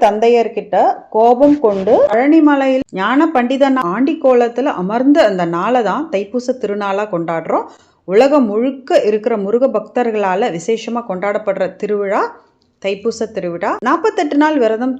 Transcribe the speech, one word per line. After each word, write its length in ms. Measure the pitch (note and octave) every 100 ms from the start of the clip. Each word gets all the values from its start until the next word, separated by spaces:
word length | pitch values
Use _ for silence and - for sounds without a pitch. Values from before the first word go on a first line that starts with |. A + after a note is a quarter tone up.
தந்தையர்கிட்ட 720 | G#3+ G#3 A#3 A#3+ G#3+ G#3+ G3 F#3 E4+ - -
கோபம் 420 | A3 A#3 B3 D4 D4
கொண்டு 300 | A3 G3 G3 E4+ C#5
பழனிமலையில் 760 | A3 C#4+ D#4+ D4 C#4 C4+ C4 - F#3
ஞான 280 | G#3 C4+ E4
பண்டிதன் 420 | C4 B3 C4+ C#4 C4 F3
ஆண்டி 240 | G#3 C#4 D#4+
கோலத்துல 500 | C4 B3 A#3 A#3+ C#4 -
அமர்ந்த 360 | F#3 A#3 C4+ D#4 A3
அந்த 140 | F#3 E3+ E3+
நாளை 260 | G#3 B3+ G3
தான் 180 | A3+ D#4+
தைப்பூச 420 | G3 G3+ B3 B3 B3+
திருநாளா 420 | G3+ G3+ G3+ G3 G#3+
கொண்டாடுறோம். 540 | E3+ E3+ E3 E3 D4+ - - _ _ -
உலகம் 360 | G3+ C4+ D4 A3
முழுக்க 520 | G#3 C4 C4+ - E4 G#3+
இருக்கிற 260 | G#3+ A#3 A3
முருக 240 | G3 A#3+ C4 G#3
பக்தர்களால 720 | G#3 B3 A#3 G#3+ F#3+ F#3 A#3+ E3+
விசேஷமா 460 | A3+ A3 A3+ A#3 A3+
கொண்டாடப்படுற 580 | F3+ G3+ G#3 G3+ F#3+ F3+ -
திருவிழா 400 | G3+ G#3 G3 A#3 A#4 - _ _ _ _ G3
தைப்பூச 440 | G3+ A#3 A3 - F#3+
திருவிழா. 380 | F3 E3+ A3 G#4 A#3+
நாற்பத்தெட்டு 480 | E4 A4 G#4+ D4 C#4+
நாள் 140 | D#4 D4
விரதம் 340 | A3+ A3 B3+